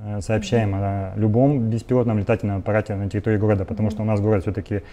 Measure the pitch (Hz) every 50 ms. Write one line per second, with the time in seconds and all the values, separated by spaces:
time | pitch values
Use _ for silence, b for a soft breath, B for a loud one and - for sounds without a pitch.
0 | 107 104 104 104 92 - 110 107 104 - 120 120 110 101 98 98 101 98 98 98
1 | 98 95 95 107 107 107 104 120 131 143 147 135 113 110 113 113 110 - 127 127
2 | 117 120 110 104 98 - 113 107 - 101 101 95 87 - 104 107 107 - 104 98
3 | 101 98 - 104 - 113 107 104 104 107 107 95 95 - 117 104 110 107 107 110
4 | 107 110 110 101 101 107 107 98 - 107 92 101 90 - 104 98 - B